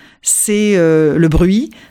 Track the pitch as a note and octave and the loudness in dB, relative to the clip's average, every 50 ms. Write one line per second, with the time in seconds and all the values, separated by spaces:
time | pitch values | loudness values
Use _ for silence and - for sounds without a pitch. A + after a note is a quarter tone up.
0 | - - _ _ _ - - - - - G#3 G#3 G#3+ G#3 G3+ F#3 E3+ D#3+ D#3+ D#3 | -20 -20 _ _ _ -6 -4 -4 -2 -2 -2 -2 0 0 0 0 2 2 2 2
1 | D#3 D3+ - - E3+ D#3+ D3+ D#3+ F3 F3+ F#3+ A3 C#4 E4 - - - - | 0 0 0 0 0 0 2 2 2 2 0 0 -2 -6 -10 -18 -20 -20